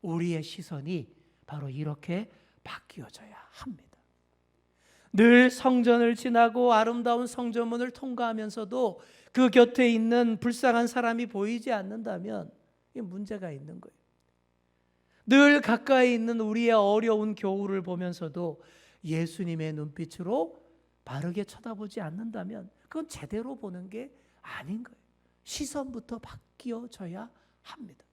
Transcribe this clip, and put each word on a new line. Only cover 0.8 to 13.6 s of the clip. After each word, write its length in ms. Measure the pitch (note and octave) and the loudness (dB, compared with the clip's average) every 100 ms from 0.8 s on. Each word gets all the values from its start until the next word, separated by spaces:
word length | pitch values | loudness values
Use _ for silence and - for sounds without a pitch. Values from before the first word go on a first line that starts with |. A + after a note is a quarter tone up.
| C#3+ F3+ A2+ _ _ _ _ | -6 -8 -8 _ _ _ _
바로 240 | D3+ C#3 | -12 -10
이렇게 600 | C3 D3+ D3 - F3 A3 _ _ _ | -8 -8 -8 -6 -6 -8 _ _ _
바뀌어져야 720 | - - _ - A#2+ - - - - | -18 -18 _ -20 -18 -20 -20 -20 -20
합니다. 400 | - C4+ F#3+ _ _ _ _ _ _ _ _ _ _ _ _ _ | -18 -16 -16 _ _ _ _ _ _ _ _ _ _ _ _ _
늘 360 | F#3+ A#3 A#3+ B3+ | 6 10 10 8
성전을 680 | B3 C4+ B3+ A#3+ A#3+ A#3 A#3 | 4 2 4 4 4 4 0
지나고 580 | C4 A#3 A#3 A#3 B3 | 0 4 4 4 4
아름다운 540 | A3 A3+ A#3+ A#3+ A#3+ B3 | 4 4 0 -2 -2 -2
성전문을 640 | B3 A#3+ A3+ A#3 A#3 B3 | -6 -4 -4 -4 -4 -6
통과하면서도 1080 | A#3+ C4+ A#3+ A#3+ A3 G#3+ G#3+ G#3 B3+ A#3 F3 - _ _ | -8 -10 -4 -4 -4 -8 -10 -8 -2 -2 -4 -20 _ _
그 160 | - B3+ | 4 6
곁에 400 | A#3+ A#3+ A#3+ B3 | 8 8 6 4
있는 480 | A3+ A3+ A#3+ A#3+ A3 | 4 2 2 2 0
불쌍한 480 | A#3+ A#3+ C4 A#3 A#3 | -4 0 2 2 0
사람이 380 | B3 A#3 A#3 A#3+ | -2 -2 -4 -6
보이지 440 | G3+ G#3 A#3 B3 | -4 -4 -4 -4
않는다면 760 | A3 F#3+ A3 G#3+ F#3 G3 G#3 E3 _ _ _ _ | -6 -6 -10 -10 -10 -8 -10 -12 _ _ _ _
이게 100 | C4 | -14
문제가 500 | G3+ F#3 G3+ G#3 F#3 | -12 -10 -10 -10 -10
있는 300 | C#3 | -12